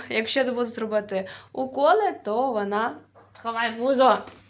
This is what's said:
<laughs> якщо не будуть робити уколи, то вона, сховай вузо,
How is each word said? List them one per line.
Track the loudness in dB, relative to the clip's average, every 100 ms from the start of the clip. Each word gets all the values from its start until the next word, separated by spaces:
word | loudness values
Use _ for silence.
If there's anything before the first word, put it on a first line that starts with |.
<laughs> | -4
якщо | -2 0 0
не | 0
будуть | -2 -4 -4
робити | -4 -4 -2 -6 -6 -12 -12
уколи, | -8 -6 2 4 4 2 -2
то | -4 -2 0
вона, | -2 -2 -2 -2 -6 -18 _ -20
сховай | -12 -8 -2 -2 -2
вузо, | 0 6 6 4 0 -18 -18